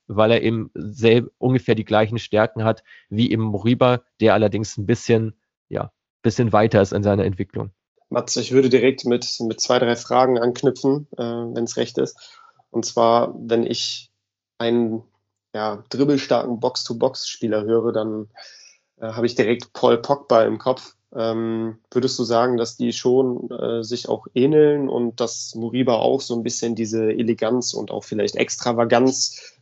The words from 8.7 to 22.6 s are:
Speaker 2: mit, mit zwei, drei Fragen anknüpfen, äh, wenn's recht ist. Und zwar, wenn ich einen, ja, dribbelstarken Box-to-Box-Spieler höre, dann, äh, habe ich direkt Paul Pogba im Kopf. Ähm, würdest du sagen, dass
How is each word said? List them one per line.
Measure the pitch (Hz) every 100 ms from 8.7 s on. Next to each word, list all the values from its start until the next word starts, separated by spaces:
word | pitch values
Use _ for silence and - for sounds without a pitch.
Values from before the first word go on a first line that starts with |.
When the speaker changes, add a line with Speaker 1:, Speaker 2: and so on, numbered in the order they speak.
| 123 127 135
Speaker 2:
mit, | 127 120 - -
mit | 117 107
zwei, | - 123
drei | 120
Fragen | 120 - 123 131 123
anknüpfen, | 120 123 139 123 139 143 147 -
äh, |
wenn's | 117 117 117 117 117 -
recht | 120 -
ist. | 131 - - - - _ _
Und | 117
zwar, | - - 117 117 117 -
wenn | 117 117
ich | 117 120 - - - _ _ _ _ -
einen, | 117 120 117 110 110 _ _ _ _
ja, | 107 107 104 -
dribbelstarken | 123 143 139 - 120 127 113
Box-to-Box-Spieler | 123 - - 117 127 - - - 117 107
höre, | 104 117 113
dann, | 113 110 107 107 - - - - _ _ -
äh, | 113
habe | 110 117
ich | -
direkt | 110 120 -
Paul | - 123 120
Pogba | - 143 - 117
im | 107 110
Kopf. | 127 127 - _ _
Ähm, | 127 113 113 113 113 113 110 _
würdest | - 127 -
du |
sagen, | 113 117 127
dass | 120